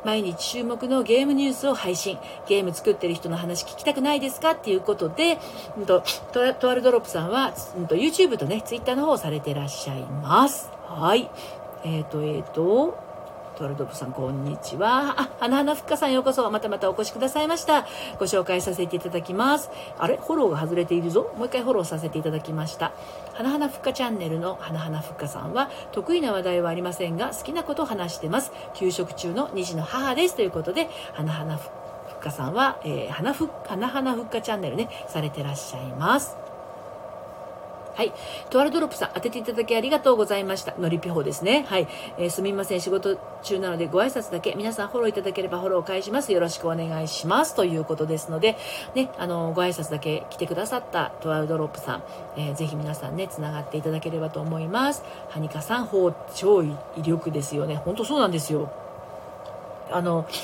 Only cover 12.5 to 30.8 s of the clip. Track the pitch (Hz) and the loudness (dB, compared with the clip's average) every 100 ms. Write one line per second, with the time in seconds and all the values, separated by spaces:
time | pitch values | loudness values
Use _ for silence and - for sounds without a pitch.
12.5 | 156 175 233 330 - - - - - - | 0 4 6 4 0 -10 -12 -14 -14 -12
13.5 | - 143 147 131 - 127 131 131 135 143 | -8 -6 -4 -6 -6 -8 -4 -4 -2 -4
14.5 | 147 - 139 214 262 285 294 269 - 240 | -6 -6 0 4 4 2 0 -2 0 2
15.5 | 269 285 - - 302 285 262 262 262 220 | 4 4 2 0 2 4 4 4 4 2
16.5 | 214 214 196 190 185 214 220 262 302 311 | 2 0 0 0 0 -2 0 0 2 2
17.5 | 330 - 302 - - - - 185 196 180 | 2 4 4 4 -6 -8 -4 2 2 2
18.5 | 180 185 180 175 180 175 170 170 185 262 | 2 0 0 0 -2 -2 -4 -2 2 4
19.5 | 294 - - - - 165 - - 320 214 | 4 0 -10 -10 -2 0 0 0 4 4
20.5 | 151 160 175 170 175 170 185 - 214 233 | 4 0 0 2 2 2 2 2 -2 -2
21.5 | 254 240 220 165 160 160 156 160 156 156 | 0 2 2 0 -2 -4 -2 -2 -2 -4
22.5 | 156 160 - 160 - - - - - 254 | -4 -4 -4 -6 -6 -14 -12 -12 -4 0
23.5 | 294 294 - 269 262 247 214 165 160 175 | 0 0 -2 -2 0 -2 -2 -2 -2 -2
24.5 | 185 - 160 160 156 - - 147 - 156 | -4 -6 -4 -4 -4 -6 -8 -8 -6 -4
25.5 | 226 285 - - 427 349 339 262 196 180 | -2 -2 -4 -8 -4 0 2 2 0 2
26.5 | 175 170 175 180 175 175 165 262 - - | 2 2 0 -4 -4 -2 -2 -4 -6 -6
27.5 | 330 320 285 294 208 175 - 156 233 277 | -4 -2 -2 -2 -2 -4 -4 -2 0 -2
28.5 | - - - 185 180 165 - 180 202 294 | -6 -12 -2 0 0 -4 -4 -4 -2 -2
29.5 | 190 180 165 156 262 269 254 359 - 190 | -2 -4 -2 -2 -2 0 4 4 4 0
30.5 | 165 160 330 | 0 -2 0